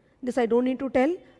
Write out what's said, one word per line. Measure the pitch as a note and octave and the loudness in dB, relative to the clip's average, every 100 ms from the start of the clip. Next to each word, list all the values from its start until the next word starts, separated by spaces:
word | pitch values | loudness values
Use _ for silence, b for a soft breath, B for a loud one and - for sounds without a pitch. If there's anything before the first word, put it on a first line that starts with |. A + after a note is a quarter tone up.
| b b | b b
This | B3 B3+ | -4 0
I | A3+ | 2
don't | A#3 B3+ | 2 0
need | C4 | -2
to | C4+ | -2
tell। | C4 C#4 F4+ B B | 0 0 -2 B B